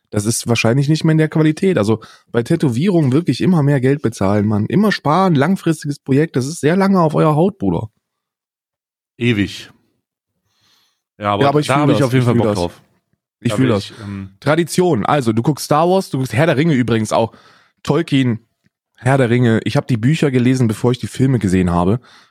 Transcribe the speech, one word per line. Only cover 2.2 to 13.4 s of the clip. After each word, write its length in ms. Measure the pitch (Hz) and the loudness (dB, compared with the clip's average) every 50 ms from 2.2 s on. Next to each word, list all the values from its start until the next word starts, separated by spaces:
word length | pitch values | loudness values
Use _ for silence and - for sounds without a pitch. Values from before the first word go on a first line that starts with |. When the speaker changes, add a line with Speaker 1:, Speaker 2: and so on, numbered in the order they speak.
| _ _ | _ _
Speaker 1:
bei 120 | - 117 117 | -4 -4 -2
Tätowierungen 680 | - 170 160 165 131 110 123 170 208 175 165 151 123 | 0 -2 0 0 0 0 0 0 0 2 2 2 2
wirklich 300 | 127 160 180 - 127 - | 0 0 0 -2 -2 0
immer 220 | 104 180 185 160 139 | 0 2 2 2 2
mehr 160 | 143 147 131 | 2 0 2
Geld 200 | 123 135 143 147 | 2 0 0 0
bezahlen, 440 | - 113 - - 101 95 104 104 101 | -2 -4 -4 -2 -2 0 0 0 0
Mann. 200 | 107 107 101 110 | 0 0 -2 -2
Immer 260 | - - 185 151 107 | 0 0 0 0 0
sparen, 440 | - - - 139 156 180 190 185 160 | -2 -2 -2 -2 0 2 2 2 2
langfristiges 640 | 127 139 180 196 - - 165 156 - - 143 143 - | 2 2 0 -2 -2 -2 -4 -4 -4 -6 -10 -10 -8
Projekt. 360 | _ - 131 139 160 160 - | _ -2 0 0 0 0 -2
Das 100 | 131 120 | -4 -4
ist 120 | 143 170 - | -4 -6 -2
sehr 140 | - 147 180 | -2 0 0
lange 240 | 196 190 196 196 185 | 2 2 2 2 2
auf 140 | 165 151 160 | 2 2 2
eurer 200 | 160 160 156 147 | 2 2 2 2
Haut, 220 | 151 175 208 - | 2 0 -2 -2
Bruder. 320 | - - - - - 110 - _ _ _ _ _ _ _ _ _ _ _ _ _ _ _ _ _ _ _ _ _ _ _ _ _ | -4 -4 -2 -2 -4 -6 -8 _ _ _ _ _ _ _ _ _ _ _ _ _ _ _ _ _ _ _ _ _ _ _ _ _
Speaker 2:
Ewig. 540 | - 120 123 113 101 98 90 - - - - - _ _ _ _ _ _ _ _ _ _ _ _ _ _ _ _ _ _ _ _ _ _ _ _ _ _ _ _ | -4 -2 0 0 0 -2 -4 -4 -12 -18 -20 -20 _ _ _ _ _ _ _ _ _ _ _ _ _ _ _ _ _ _ _ _ _ _ _ _ _ _ _ _
Ja, 140 | - 104 104 104 | -6 -2 0 0
aber 100 | 98 135 | 2 2
Speaker 1:
Ja, 60 | 143 | 2
aber 100 | 143 151 | 2 2
ich 60 | 147 | 0
Speaker 2:
da 60 | - 131 | 0 0
Speaker 1:
fühl 60 | 143 147 | 2 2
Speaker 2:
hab 60 | 139 | 2
ich 60 | 123 | 2
Speaker 1:
das. 80 | 107 135 | 2 2
Speaker 2:
auf 60 | 120 127 | 2 2
jeden 80 | 131 | 2
Speaker 1:
Ich 40 | 120 | 2
Speaker 2:
Fall 80 | 123 120 | 2 2
Speaker 1:
fühl 80 | 117 | 2
Speaker 2:
Bock 80 | 110 107 | 2 0
Speaker 1:
das. 60 | 104 92 | 0 -2
Speaker 2:
drauf. 220 | 87 85 - - _ _ _ _ _ _ _ _ _ _ _ | -4 -4 -6 -12 _ _ _ _ _ _ _ _ _ _ _
Speaker 1:
Ich 100 | _ | _